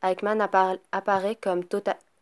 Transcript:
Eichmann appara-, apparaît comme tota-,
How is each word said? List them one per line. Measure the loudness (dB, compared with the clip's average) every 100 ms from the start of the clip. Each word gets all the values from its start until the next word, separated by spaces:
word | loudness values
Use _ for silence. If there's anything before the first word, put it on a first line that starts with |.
Eichmann | -2 -2 -2 0
appara-, | 2 4 2 0 -6
apparaît | -6 0 0 0 -4
comme | -2 -2
tota-, | -2 -4 -4 -6 _ _